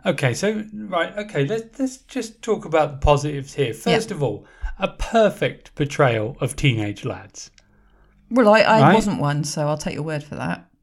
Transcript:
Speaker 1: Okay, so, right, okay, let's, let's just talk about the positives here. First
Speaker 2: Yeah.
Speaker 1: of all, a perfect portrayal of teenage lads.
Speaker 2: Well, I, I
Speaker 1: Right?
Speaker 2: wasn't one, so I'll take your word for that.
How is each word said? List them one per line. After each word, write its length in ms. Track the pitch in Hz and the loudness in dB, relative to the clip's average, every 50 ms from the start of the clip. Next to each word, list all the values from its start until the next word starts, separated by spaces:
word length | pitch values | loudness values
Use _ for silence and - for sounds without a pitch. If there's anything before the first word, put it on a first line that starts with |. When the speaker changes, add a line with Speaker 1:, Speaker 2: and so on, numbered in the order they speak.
| - | -4
Speaker 1:
Okay, 260 | 196 170 143 - 127 117 | -4 -2 0 -2 -2 -2
so, 320 | - - 202 220 214 214 - - | -2 -2 -2 -2 -4 -6 -10 -12
right, 420 | - - - 180 170 170 180 185 208 | -14 -10 -4 -2 -2 -2 -4 -6 -10
okay, 260 | 208 208 - 151 139 | -10 -6 -4 -4 -2
let's, 320 | 143 220 226 226 226 - - | -2 -4 -6 -8 -10 -8 -6
let's 180 | 269 262 - - | -6 -6 -6 -10
just 420 | _ - - 254 214 220 - _ | _ -12 -10 -10 -10 -10 -12 _
talk 240 | - - 208 - - | -6 -4 -4 -4 -4
about 280 | - 151 160 151 147 143 | -2 0 0 0 0 -2
the 120 | - - | 0 2
positives 480 | 147 147 139 143 151 147 139 135 - - | 4 4 4 2 -2 -6 -6 -10 -8 -4
here. 200 | - 139 117 107 | -4 -2 -2 -4
First 340 | - - 196 160 147 - - | -4 0 0 0 0 0 -2
Speaker 2:
Yeah. 60 | 196 | -6
Speaker 1:
of 60 | 165 143 | -4 -4
all, 240 | 117 104 101 - _ _ - - - - - | -4 -4 -6 -12 _ _ -10 -10 -10 -6 -4
a 100 | 190 190 | -6 -6
perfect 880 | - - - - - 226 220 196 - - - 123 - - - - _ | -4 -6 -4 0 2 4 4 4 2 0 -4 -4 -4 -6 -18 -12 _
portrayal 640 | - 151 143 - - 147 131 117 110 107 110 139 - | -4 -4 -2 0 2 2 2 2 0 -2 -4 -6 -6
of 160 | - 123 - | -6 -6 -4
teenage 480 | - - - 117 110 104 104 104 - - | 0 0 2 2 2 0 -4 -6 -6 -8
lads. 460 | 123 98 98 - - - - - - _ _ _ _ _ _ _ _ _ _ _ _ _ _ _ - 226 | -8 -8 -10 -12 -18 -20 -20 -20 -20 _ _ _ _ _ _ _ _ _ _ _ _ _ _ _ -2 2
Speaker 2:
Well, 140 | 247 247 208 | 4 6 8
I, 120 | 208 220 | 8 6
I 200 | - - 220 220 | 6 6 6 6
Speaker 1:
Right? 140 | 135 151 185 | 8 8 6
Speaker 2:
wasn't 260 | 233 208 202 180 85 | 6 4 2 0 0
one, 240 | 143 143 143 147 151 | 0 0 0 -2 -2
so 240 | 147 - - 151 147 | -4 -4 -4 -2 -2
I'll 100 | 151 151 | -2 -4
take 160 | - 185 - | -4 -6 -6
your 80 | - 147 | -6 -6
word 200 | 160 156 147 147 | -6 -6 -8 -8
for 100 | - - | -10 -10
that. 320 | - 127 160 175 - - _ _ _ | -8 -6 -6 -6 -8 -10 _ _ _